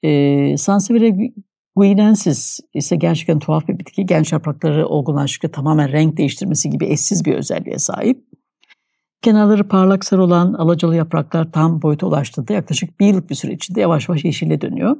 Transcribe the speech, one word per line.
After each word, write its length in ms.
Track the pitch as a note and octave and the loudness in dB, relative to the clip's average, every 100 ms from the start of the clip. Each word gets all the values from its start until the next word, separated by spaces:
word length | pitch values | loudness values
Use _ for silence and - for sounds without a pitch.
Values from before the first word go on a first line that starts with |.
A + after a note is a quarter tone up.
E, 540 | D#3+ D3 C#3+ C#3+ C#3 C#3+ | 2 2 4 2 2 0
Sansevieria 520 | - G3 F#3+ A#3 A3+ | 0 0 2 2 2
gu-, 260 | F#3+ G#3+ - - _ _ - | 2 -4 -8 -20 _ _ 2
guinensis 840 | G3 G3+ G#3+ G#3+ - C3+ - - - | 4 6 4 4 2 -2 -4 -12 -10
ise 220 | - C#3+ E3+ | -8 -4 0
gerçekten 420 | E3+ E3 - D#3 | 0 0 0 -2
tuhaf 300 | - D#3 - | 0 -2 -2
bir 100 | - | -6
bitki. 280 | F3 - F#3+ | -8 -6 -2
Genç 260 | E3 D#3 | 0 0
yaprakları 560 | D#3 - D3 E3 D3 D#3+ | -2 -4 -4 -2 0 0
olgunlaştıkça 640 | D3+ C3+ C#3+ C#3+ - D#3+ | -2 -2 -2 -4 -4 -8
tamamen 420 | D#3+ C#3+ D#3 C#3+ | -4 0 0 2
renk 240 | D3 D#3 D#3 | 2 0 0
değiştirmesi 540 | D3 - F#3+ D#3 - | -4 -4 -6 -4 -4
gibi 160 | C#3+ D#3+ | -4 -2
eşsiz 380 | D3 - F3 | -2 -2 -2
bir 100 | D#3 | -2
özelliğe 440 | - C#3+ - - - | -2 -4 -6 -6 -6
sahip. 460 | - - - C4 _ _ _ _ _ _ _ _ _ _ | -6 -4 -2 -2 _ _ _ _ _ _ _ _ _ _
Kenarları 460 | - G#3+ G#3 G#3 G3+ | 2 4 4 4 2
parlak 360 | F#3+ F#3+ F#3+ | 2 4 2
sarı 180 | G3 F#3+ | 0 2
olan 300 | F#3 F3 F3+ | 4 4 2
alacalı 440 | - E3 E3+ E3+ E3 | 2 0 2 2 0
yapraklar 560 | D#3+ E3 D#3 E3 D#3+ | 0 -2 -2 -2 -2
tam 300 | D#3+ D#3+ E3 | 0 0 2
boyuta 240 | D#3 D3 F3+ | 0 0 0
ulaştığında 460 | D3+ C3+ - B2+ | -2 -2 -8 -4
yaklaşık 480 | G#3 D#3+ D3+ F3+ _ | -4 -2 -6 -6 _
bir 60 | G3+ | 2
yıllık 240 | F#3+ - | 2 0
bir 40 | |
süre 180 | C3+ - | -8 -8
içinde 280 | E3 - F#3 | -10 -8 -2
yavaş 280 | F#3+ D#3+ - | 0 0 0
yavaş 160 | E3 | -2
yeşile 360 | D#3+ - D#3+ D#3 | -2 -4 -2 -2
dönüyor. 360 | - - G3 D4 | -4 -4 -2 -2